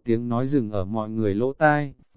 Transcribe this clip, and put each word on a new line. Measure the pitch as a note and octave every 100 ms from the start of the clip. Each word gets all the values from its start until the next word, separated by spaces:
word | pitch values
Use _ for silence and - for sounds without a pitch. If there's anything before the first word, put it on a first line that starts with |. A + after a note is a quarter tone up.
tiếng | - A2+ A#2+
nói | A#2 C3
dừng | C#3+ G#2+
ở | G#2
mọi | F#2 A2 A2
người | A2 G#2+
lỗ | G2+ B2+
tai, | C#3 D#3 D3 C#3+ - _